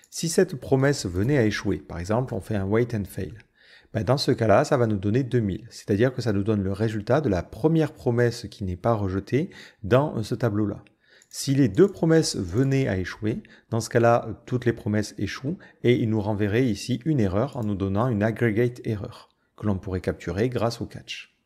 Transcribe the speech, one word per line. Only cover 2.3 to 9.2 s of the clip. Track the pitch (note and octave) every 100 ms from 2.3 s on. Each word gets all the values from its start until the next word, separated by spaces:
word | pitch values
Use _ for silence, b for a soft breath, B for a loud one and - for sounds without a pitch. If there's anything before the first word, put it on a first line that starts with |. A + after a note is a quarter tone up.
on | G#2+
fait | - G#2
un | F#2+
wait | A2 B2
and | A2 F#2+
fail, | - G2 A2 - b b b b
ben | A2
dans | G#2 B2+
ce | -
cas-là, | B2+ A2+ G#2
ça | D3+ C#3+
va | A2+
nous | G#2
donner | G2+ A#2+
deux | C3 B2
mille, | G#2 F2+ -
c'est-à-dire | - - G#2 C3
que | B2+
ça | A#2
nous | G2+
donne | G2+ G#2
le | F#2+
résultat | G2 A2 A2 G2+ C3+
de | C#3+
la | F#2
première | E2+ - D#3 D#3+ D3
promesse | - C3 A#2+ A#2+ A#2 G2+
qui | -
n'est | F#2+ F2
pas | A#2
rejetée | A2+ G2 F#2+